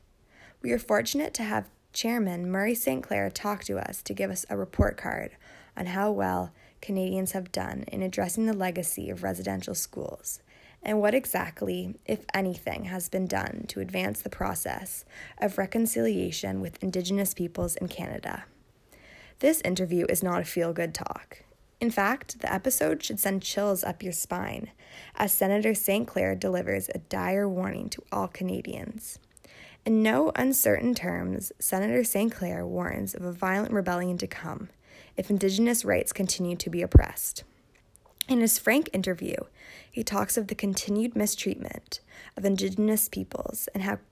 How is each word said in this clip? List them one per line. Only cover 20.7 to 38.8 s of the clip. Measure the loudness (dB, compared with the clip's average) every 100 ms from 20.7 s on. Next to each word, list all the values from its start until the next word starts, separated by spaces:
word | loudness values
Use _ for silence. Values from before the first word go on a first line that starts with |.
| 0 -2
talk. | -4 -8 -8 -12 -20 -20 _ _ _
In | 0
fact, | 2 2 0 -4 -6
the | -2
episode | 0 0 2 2 2
should | -2 -2
send | 0 0
chills | -2 0 2 2
up | -2 -4
your | -6
spine, | -4 -2 -2 -4 -6 -10 -14 -20 -20 -10 -2
as | 2
Senator | 4 4 4 4
Saint | 2 2 2 0
Clair | 0 0
delivers | 0 0 0 0 -2 -2
a | -8
dire | -6 -4 0 2 2
warning | 0 -2 -4 -6
to | -8 -6
all | -4 -4
Canadians. | -4 -4 -4 -6 -8 -8 -10 -12 -14 _ -20 -20 -20 -20 -8 2
In | 6
no | 6 6 4 4
uncertain | 2 4 4 4 4
terms, | 0 0 -2 -2 -4 -6 -4
Senator | -2 0 2 2
Saint | 2 2 0
Clair | 0 -4 -4 -4
warns | -2 -2 -4 -6
of | -6
a | -8
violent | -2 0 0 2
rebellion | 0 0 0 0 -2
to | -6
come | -8 -8 -10 -12 -16 -20 -20 -8 -6
if | 0
Indigenous | 2 4 4 4 4
rights | 2 2 2
continue | -2 -2 0 -2 -2
to | -2
be | -2
oppressed. | 10 10 10 4 -6 -6 -12 _ _ _ _ -20 -20 _ 0
In | 4
his | 4 4
frank | 4 2